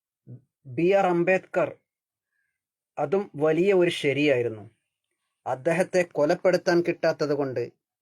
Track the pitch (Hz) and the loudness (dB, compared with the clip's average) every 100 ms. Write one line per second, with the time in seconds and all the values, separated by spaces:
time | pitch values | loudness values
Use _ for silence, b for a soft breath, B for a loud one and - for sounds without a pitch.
0 | _ _ - 123 _ _ 139 123 170 196 | _ _ -20 -20 _ _ -14 -2 2 2
1 | 185 175 175 185 - 180 156 - _ _ | 2 0 2 0 0 -4 -4 -6 _ _
2 | _ _ _ _ _ _ _ _ _ - | _ _ _ _ _ _ _ _ _ -8
3 | 147 196 208 143 151 160 190 190 175 170 | -4 -2 -4 -2 0 2 2 4 2 0
4 | 143 135 147 127 117 110 107 _ _ _ | -2 0 2 2 0 -6 -14 _ _ _
5 | _ _ _ _ - 131 143 165 185 180 | _ _ _ _ -8 -4 -2 0 0 0
6 | 175 - 147 180 185 175 180 175 170 160 | -2 0 0 2 2 2 2 0 0 -2
7 | 160 156 147 143 139 120 120 - _ _ | -2 -2 -2 -2 -2 -4 -8 -10 _ _